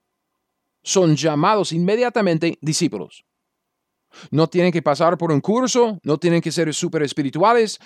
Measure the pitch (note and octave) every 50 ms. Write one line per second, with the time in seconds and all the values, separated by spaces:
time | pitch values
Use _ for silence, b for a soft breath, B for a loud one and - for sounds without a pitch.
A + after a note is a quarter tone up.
0 | _ _ _ _ _ _ _ _ _ _ _ _ _ _ _ _ - - - G3
1 | F#3 D#3+ D3+ C3 C#3+ D#3+ D3+ C#3+ D#3+ G3 G#3+ G#3 F3 - D#3+ E3+ F3 F#3 G#3 A#3
2 | B3 A#3+ A3+ A#3 G#3 F3+ E3 D#3+ E3+ E3+ - - - D#3 D3+ - E3+ C3 A2 G2+
3 | D#2 - - - - _ _ _ _ _ _ _ _ _ _ _ _ _ _ _
4 | _ _ B B B B B C#3+ D#3+ D#3 - F3+ F3 F3+ E3+ F3 - D#3 C#3+ C3
5 | E3+ E3 F3 - E3 E3 D#3 C#3 - - G#3+ B3 B3+ A#3 - B3+ A#3+ A3+ G#3+ E3+
6 | - B2 D3+ D3+ - E3+ E3+ E3+ D#3 E3 C#3 E3+ E3 D#3 C#3+ - F3+ E3 - D#3+
7 | D3 C3 - D#3 D3 C3+ - D3+ F#3 A3 A#3+ A#3+ A3 G#3 - - B